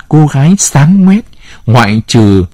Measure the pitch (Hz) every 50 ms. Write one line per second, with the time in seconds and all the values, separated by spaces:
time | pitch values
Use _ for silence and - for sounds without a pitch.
0 | - - 151 156 151 143 - 135 143 165 196 - - - - 139 147 160 196 196
1 | 180 190 196 226 - - - - - - - - - 123 110 120 110 98 107 110
2 | - - - 117 107 101 98 95 87 -